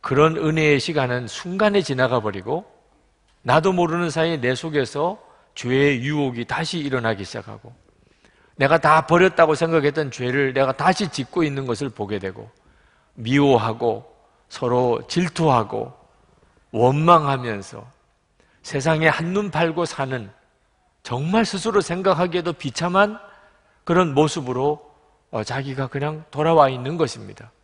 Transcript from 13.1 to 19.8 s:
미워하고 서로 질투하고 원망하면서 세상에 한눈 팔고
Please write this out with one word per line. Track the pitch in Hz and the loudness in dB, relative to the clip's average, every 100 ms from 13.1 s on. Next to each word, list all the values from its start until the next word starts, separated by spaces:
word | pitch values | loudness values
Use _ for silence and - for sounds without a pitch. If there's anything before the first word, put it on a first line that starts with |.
미워하고 | - 113 139 143 123 113 110 120 110 - _ _ _ _ | -12 0 4 6 4 2 -2 -2 -2 -8 _ _ _ _
서로 | - 123 123 127 117 - | -6 0 2 2 -2 -2
질투하고 | - 175 - 160 127 104 110 120 - _ _ _ _ _ _ _ | -4 -4 0 2 2 0 -6 -10 -14 _ _ _ _ _ _ _
원망하면서 | 110 123 139 165 170 147 135 123 104 95 120 - _ _ _ _ _ _ _ | 2 2 4 4 4 4 -4 -4 -8 -10 -18 -20 _ _ _ _ _ _ _
세상에 | - 143 139 156 160 | -8 -2 0 4 4
한눈 | - 165 190 208 | 2 -2 -2 -2
팔고 | 151 165 160 | -2 -2 0